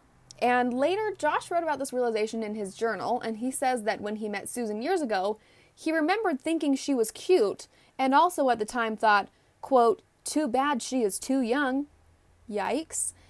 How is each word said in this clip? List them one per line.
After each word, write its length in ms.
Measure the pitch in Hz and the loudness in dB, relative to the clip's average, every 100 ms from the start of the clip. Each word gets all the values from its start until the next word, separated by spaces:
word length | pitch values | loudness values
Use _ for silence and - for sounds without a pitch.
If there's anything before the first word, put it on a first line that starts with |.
| _ _ - - | _ _ -18 -2
And 320 | 240 247 247 | 2 2 2
later, 400 | 247 294 392 427 392 | 0 0 0 -4 -2
Josh 340 | 302 349 - | -2 -2 -2
wrote 120 | 339 | -2
about 160 | 330 277 | -2 -4
this 140 | 277 | -4
realization 500 | 247 240 214 220 226 | -2 0 0 -2 -4
in 140 | 214 220 | -6 -6
his 180 | 196 | -8
journal, 460 | - 226 196 127 240 | -4 -2 -2 -2 -2
and 180 | 233 214 | -4 -4
he 120 | 247 | -4
says 340 | 254 262 247 | -2 -2 0
that 160 | 214 196 | -2 -4
when 160 | 208 214 | -4 -6
he 120 | 214 | -6
met 200 | 202 - | -6 -8
Susan 340 | 247 226 208 | -6 -4 -4
years 180 | 285 370 | -2 0
ago, 380 | 254 196 196 214 _ _ _ | 0 0 -2 -4 _ _ _
he 180 | - 320 | -6 -2
remembered 480 | 311 302 415 415 269 | 0 2 0 0 -2
thinking 340 | 311 330 302 | -2 0 0
she 200 | 269 - | 0 0
was 180 | 262 220 | 0 -2
cute, 560 | - - 370 202 - - _ _ - | -4 2 4 4 -2 -14 _ _ -2
and 160 | 262 | 4
also 380 | 277 349 339 269 | 6 4 2 2
at 80 | 226 | 2
the 60 | |
time 320 | 214 247 226 214 | -2 -2 -2 2
thought, 320 | 220 202 196 _ _ - | 4 4 2 _ _ -14
quote, 400 | - 254 233 - _ _ | 4 6 6 4 _ _
"Too 240 | - 294 302 | -4 -2 0
bad 340 | 262 285 247 | 0 0 -2
she 220 | - 254 | -2 0
is 160 | 208 - | 0 -2
too 200 | - 269 | -2 0
young." 460 | 226 269 269 269 294 _ _ _ _ _ - | 0 0 0 0 -4 _ _ _ _ _ -8
Yikes. 600 | 208 190 262 320 - - - | -4 -2 -4 -4 -6 -8 -10